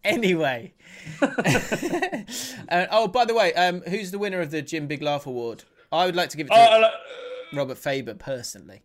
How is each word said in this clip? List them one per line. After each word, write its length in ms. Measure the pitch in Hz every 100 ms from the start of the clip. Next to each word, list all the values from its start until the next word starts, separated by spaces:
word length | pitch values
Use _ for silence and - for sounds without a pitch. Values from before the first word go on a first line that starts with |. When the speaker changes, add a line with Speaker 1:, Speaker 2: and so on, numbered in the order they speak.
Speaker 1:
Anyway. 680 | 196 240 208 170 147 123 - _ - - - -
<laughs> 320 | 277 - 190 180 - - 320 349 359 294 - 247 - 254 -
Uh, 180 | 175 180
oh, 160 | 214 220
by 180 | 247 233
the 80 |
way, 200 | 233 190
um, 280 | 165 180 180
who's 300 | 175 202 190
the 80 | 202
winner 220 | 208 185
of 100 | 160
the 100 | 156
Jim 260 | 147 160 147
Big 140 | 147
Laugh 240 | 147 147 139
Award? 360 | 123 117 107 - _ _
I 140 | 160 185
would 100 | 175
like 140 | 165
to 80 | 147
give 100 | 156
it 20 |
to 60 | 226
Speaker 2:
Oh, 40 |
I 180 | 233 220
like 140 | 220 - - - - - -
Speaker 1:
Robert 240 | 143 131 127
Faber, 380 | 147 135 117 104
personally. 680 | - 127 117 101 82 95